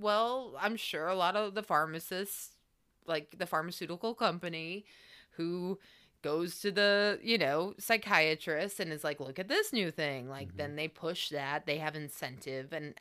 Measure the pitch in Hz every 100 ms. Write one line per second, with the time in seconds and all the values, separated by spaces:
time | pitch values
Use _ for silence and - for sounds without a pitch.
0 | 208 208 233 254 240 135 202 220 - 156
1 | 165 185 175 202 214 196 208 156 160 160
2 | - 185 202 - - - _ _ _ _
3 | - 160 151 - 175 160 170 175 170 175
4 | 226 226 220 170 175 165 165 196 - -
5 | - - - - 170 180 180 190 - -
6 | _ _ 147 156 175 - 202 196 202 202
7 | 208 196 226 226 139 147 190 - - 220
8 | 208 185 156 156 - 156 196 - 175 151
9 | 151 143 135 135 190 359 415 240 175 165
10 | 151 135 127 135 143 - 147 147 151 -
11 | 165 180 - 143 139 151 147 147 156 151
12 | 147 - 139 131 135 135 135 165 147 -